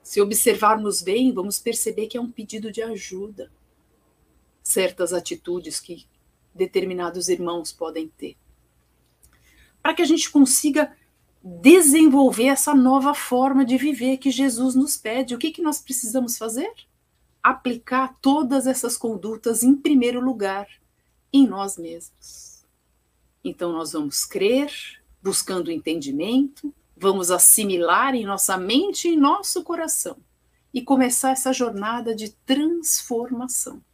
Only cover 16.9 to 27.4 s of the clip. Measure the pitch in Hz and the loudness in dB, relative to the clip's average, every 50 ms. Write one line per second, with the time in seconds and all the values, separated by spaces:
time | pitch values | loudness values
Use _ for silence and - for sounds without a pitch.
16.9 | _ _ _ _ _ _ _ _ _ _ - 233 269 - _ 254 240 240 _ - | _ _ _ _ _ _ _ _ _ _ 0 0 0 2 _ -6 -6 -6 _ -4
17.9 | 254 254 269 262 - _ - 269 269 294 302 240 269 269 233 262 262 254 - 240 | -2 -2 -2 -2 -6 _ 0 2 2 2 2 0 0 0 2 0 -2 -2 -2 -6
18.9 | 254 - - 226 220 190 170 214 220 220 - 233 226 226 240 254 285 277 - 311 | -6 -4 -6 -6 -6 -6 -8 -8 -10 -6 -4 -4 -2 2 4 4 4 4 4 2
19.9 | 302 262 240 240 247 247 247 262 262 214 202 196 190 196 202 _ - _ _ _ | 2 4 4 2 -2 -2 -2 -4 -4 -2 -4 -4 -4 -6 -10 _ -18 _ _ _
20.9 | _ _ _ _ _ _ _ _ - 277 277 226 190 196 196 196 - - 165 165 | _ _ _ _ _ _ _ _ 4 4 4 4 2 -4 -6 -8 -8 -10 -12 -12
21.9 | 165 170 - - _ _ - - - - - - - _ _ _ _ _ _ _ | -12 -14 -18 -20 _ _ -20 -20 -20 -20 -20 -20 -20 _ _ _ _ _ _ _
22.9 | _ _ _ _ _ _ _ _ _ _ _ - - _ 180 175 165 160 165 156 | _ _ _ _ _ _ _ _ _ _ _ -12 -8 _ -6 -6 -4 -6 -6 -6
23.9 | - 160 147 143 - - - - - 190 190 202 247 269 285 285 - - - - | -6 -6 -6 -4 -4 -6 -6 -6 -4 -2 0 2 2 2 0 -2 -6 -14 -16 -16
24.9 | - - _ _ _ _ _ 190 180 - - - 190 185 170 170 165 156 - 165 | -20 -20 _ _ _ _ _ -4 -2 -2 -4 -4 -6 -6 -4 -6 -6 -6 -4 -6
25.9 | 160 170 143 139 135 143 160 208 240 262 285 277 277 - - 294 - _ _ _ | -6 -4 -6 -6 -4 -4 -2 0 2 2 2 0 -2 -10 -12 -12 -12 _ _ _
26.9 | _ _ 170 196 190 190 180 170 180 180 | _ _ 0 0 0 2 0 0 2 4